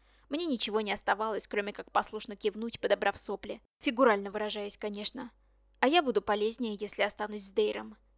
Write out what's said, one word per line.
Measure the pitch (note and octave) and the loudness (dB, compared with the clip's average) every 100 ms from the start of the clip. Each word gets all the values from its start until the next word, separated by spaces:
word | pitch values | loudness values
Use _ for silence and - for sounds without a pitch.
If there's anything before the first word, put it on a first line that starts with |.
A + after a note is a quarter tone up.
| _ _ - | _ _ -8
Мне | D4 F4 | -4 -2
ничего | B3 - G#3+ | -2 0 -2
не | G3+ | -2
оставалось, | G#3 - G3+ A3 G#3 - | -2 0 0 0 -2 -2
кроме | G#3 G3+ | -4 -4
как | G#3 - | -8 -4
послушно | G#3 G#3 A3 - G3+ | -2 0 -4 -10 -4
кивнуть, | G#3+ G#3+ A#3 - | -4 -4 -6 -4
подобрав | - G3 G3+ - | 0 2 2 0
сопли. | - G3+ - - _ _ | -2 -4 -8 -12 _ _
Фигурально | C#4+ A#3 B3+ G3+ G3+ | -2 4 6 6 0
выражаясь, | G#3 G#3+ G#3 G3+ - | -4 -4 -4 -6 -6
конечно. | G#3+ G3+ G3+ B3+ B3 - _ _ _ _ | -6 -6 -6 -6 -10 -16 _ _ _ _
А | B3+ | 4
я | E4+ | 6
буду | C#4 G#3 | 4 2
полезнее, | - G#3 G#3+ A3+ A3+ G3+ | 2 0 0 -2 -4 -4
если | G3+ - | -4 0
останусь | G3+ - G#3 G#3 F#3 | 0 0 -6 -4 -2
с | |
Дейром. | - G#3+ G#3+ A3 G#3+ _ | 2 2 0 -8 -16 _